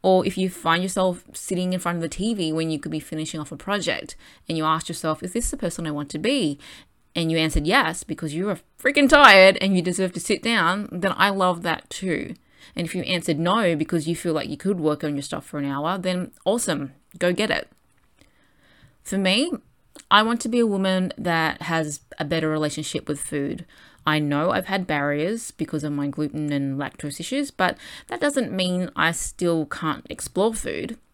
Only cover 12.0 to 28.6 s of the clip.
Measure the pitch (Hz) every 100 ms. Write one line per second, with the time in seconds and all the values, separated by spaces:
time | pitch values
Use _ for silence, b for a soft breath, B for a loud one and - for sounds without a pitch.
12 | 190 160 - - B B B - 170 185
13 | - 180 175 151 170 214 190 160 156 170
14 | 156 165 175 156 - 143 190 185 151 147
15 | 151 143 139 147 - 147 139 139 156 190
16 | 185 185 175 _ 269 240 214 147 139 -
17 | _ - 175 180 214 - - _ _ _
18 | _ _ b b b b b b b b
19 | - 190 190 208 339 - _ _ _ -
20 | - 202 226 233 233 240 226 196 190 185
21 | 185 - 180 165 160 - 160 165 151 147
22 | _ - 151 165 156 156 151 151 151 147
23 | - 143 - 147 139 - - B B B
24 | - 151 147 143 170 190 185 190 180 151
25 | 143 147 165 233 - - 151 156 147 143
26 | 143 143 151 151 147 143 139 135 143 -
27 | 147 135 - 269 277 - 180 - B B
28 | - - - 269 214 190